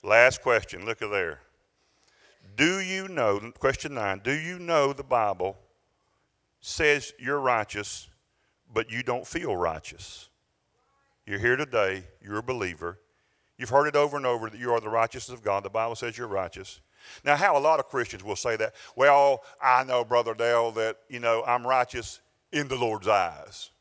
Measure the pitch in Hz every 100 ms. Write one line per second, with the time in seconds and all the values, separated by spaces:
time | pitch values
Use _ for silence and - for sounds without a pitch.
0 | 101 110 123 127 127 113 - 90 104 110
1 | 107 104 85 71 _ _ _ _ _ _
2 | _ _ _ _ 95 104 156 190 185 190
3 | 190 165 110 101 110 - 135 127 151 135
4 | 104 95 107 151 160 180 170 160 139 131
5 | 131 123 107 92 90 95 _ _ _ _
6 | _ _ _ _ _ _ - - 151 147
7 | - - 123 143 131 117 104 104 104 -
8 | - _ _ _ _ _ _ 113 113 113
9 | 127 123 - 165 160 92 85 78 - 82
10 | - - - _ _ _ _ _ _ _
11 | _ _ - 101 120 127 143 113 98 95
12 | 90 _ 101 104 120 127 95 80 85 95
13 | _ _ _ _ _ - 123 131 147 143
14 | 147 143 131 120 110 107 123 117 107 113
15 | 113 131 123 123 104 98 98 110 117 113
16 | 120 110 117 98 90 95 95 - _ _
17 | - - 135 147 196 147 147 156 - 131
18 | 113 104 101 95 123 113 110 - - -
19 | 139 143 139 131 - - 135 127 131 127
20 | 117 120 113 110 117 117 117 110 110 110
21 | _ 123 120 113 117 123 120 131 123 120
22 | 110 - _ _ _ 151 143 131 120 107
23 | 98 101 87 76 92 - - _